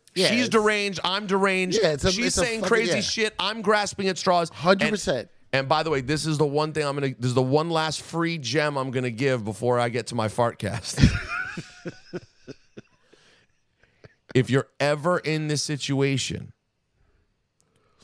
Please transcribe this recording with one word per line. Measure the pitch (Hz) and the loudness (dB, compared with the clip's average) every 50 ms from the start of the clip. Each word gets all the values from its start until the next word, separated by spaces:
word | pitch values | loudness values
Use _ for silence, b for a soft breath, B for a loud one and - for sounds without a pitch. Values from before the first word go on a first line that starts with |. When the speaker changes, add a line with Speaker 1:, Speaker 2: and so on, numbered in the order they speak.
| _ - - | _ -8 -2
Speaker 1:
Yeah, | 180 190 139 | 0 2 2
Speaker 2:
She's | 226 240 247 | 4 2 2
Speaker 1:
it's | 180 | 4
Speaker 2:
deranged. | 185 220 214 214 214 208 202 202 185 - - | 4 4 4 4 2 2 -2 -4 -4 -4 -4
I'm | 175 185 202 214 | -2 -2 -2 -2
deranged. | 180 196 190 196 196 185 185 185 180 185 226 196 | 0 2 2 4 4 2 2 0 0 0 2 2
Speaker 1:
Yeah, | 160 | 2
it's | 151 135 - | 0 2 0
a, | 190 185 | 0 0
Speaker 2:
She's | 214 240 | 2 0
Speaker 1:
it's | - - | 0 2
a | - 262 | 2 0
Speaker 2:
saying | 233 226 220 | 0 0 -2
Speaker 1:
fucking, | 202 185 233 | 0 2 2
Speaker 2:
crazy | 226 226 190 160 | 2 2 2 0
Speaker 1:
yeah. | 214 | 0
Speaker 2:
shit. | - - - 233 214 214 - | 0 -2 0 0 -2 -2 -2
I'm | - 180 202 220 226 | -4 -4 -4 -4 -2
grasping | 196 202 214 208 202 190 - - 196 | 0 2 2 2 2 -2 -4 -2 -2
at | 190 185 | -2 -2
straws. | - - 190 175 175 170 160 | 0 2 2 2 2 2 -2
Speaker 1:
Hundred | - - 143 180 196 190 147 156 | -4 -2 2 4 4 4 4 0
percent. | 214 196 - 190 143 117 - - _ - - - | 0 0 0 -2 -2 -2 -4 -8 _ -20 -10 -2
Speaker 2:
And, | - 135 | -2 0
and | 135 | 2
by | 135 156 156 160 | 2 2 2 2
the | 160 | 0
way, | 151 139 | 0 0
this | 127 123 156 147 143 | 0 -2 -2 -2 0
is | 160 156 | 0 0
the | 143 156 | 2 0
one | 143 139 151 151 156 | 0 2 0 -2 0
thing | 151 151 147 | -2 -4 -4
I'm | 143 139 | -2 -2
gonna, | 143 139 135 127 - | -2 -4 -4 -4 -2
this | 123 | -2
is | 127 120 | 0 2
the | 131 | 2
one | 131 127 139 151 160 170 | 2 4 2 2 2 2
last | 165 160 156 156 147 - | 0 0 0 -2 -4 -6
free | - - 160 165 165 170 165 | -8 -6 -4 -2 -2 -2 -2
gem | 160 127 113 131 156 151 151 143 | -4 -4 -2 0 0 0 0 -2
I'm | 135 131 135 | -2 -4 -2
gonna | 117 131 127 123 | -2 -2 -2 -2
give | 113 107 139 135 131 120 101 | -2 0 0 0 0 0 -2
before | 110 98 - 113 123 120 120 | -6 -6 -2 0 0 2 2
I | 120 120 | 2 0
get | 113 120 110 | -2 -4 -6
to | - 120 | -4 -4
my | 120 110 107 | -2 -2 -2
fart | - - 120 117 - - | 0 0 0 0 0 -4
cast. | 110 95 104 - - - - - - | -6 -6 -6 -6 -8 -6 2 4 4
<laughs> | - - 698 - - - - - - - - - - - - - 480 - - - - - 180 - _ _ _ - - - _ _ _ - 214 - _ _ _ b b b b b b b b b b _ _ _ _ _ _ _ _ _ _ - - _ _ _ - - | 4 4 2 -4 -6 -8 -8 -8 -8 -10 -14 -14 -16 -20 -16 -16 -16 -16 -16 -20 -14 -14 -14 -14 _ _ _ -20 -20 -20 _ _ _ -20 -20 -20 _ _ _ b b b b b b b b b b _ _ _ _ _ _ _ _ _ _ -20 -20 _ _ _ 0 2
If | 131 117 107 | 2 2 4
you're | 127 135 - _ _ - | 2 0 0 _ _ -2
ever | 139 147 147 147 139 175 180 | 0 0 0 0 0 0 0
in | 160 - 147 156 156 156 | 0 0 -2 -2 -2 -2
this | 151 151 139 - | -2 -2 -2 -2
situation, | - 151 131 - - 139 135 139 139 139 127 - - - - 107 - - _ _ _ _ _ _ _ _ _ _ _ _ _ _ _ _ _ _ _ _ _ _ _ _ _ _ _ _ _ | -4 -4 -6 -2 -2 0 2 2 2 0 0 -2 -4 -6 -8 -10 -14 -20 _ _ _ _ _ _ _ _ _ _ _ _ _ _ _ _ _ _ _ _ _ _ _ _ _ _ _ _ _